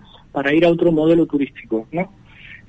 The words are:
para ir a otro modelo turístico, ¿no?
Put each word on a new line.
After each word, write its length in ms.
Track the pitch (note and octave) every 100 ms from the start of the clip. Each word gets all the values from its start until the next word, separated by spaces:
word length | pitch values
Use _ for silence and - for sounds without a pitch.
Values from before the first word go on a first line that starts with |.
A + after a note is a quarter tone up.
| - - -
para 220 | D3 C#3
ir 100 | D#3 E3+
a 40 |
otro 220 | E3+ F3
modelo 340 | D#3 D#3 E3+ D#3
turístico, 600 | C#3+ C#3 - - A2 A2
¿no? 200 | D#3+ F#3+ - - - - -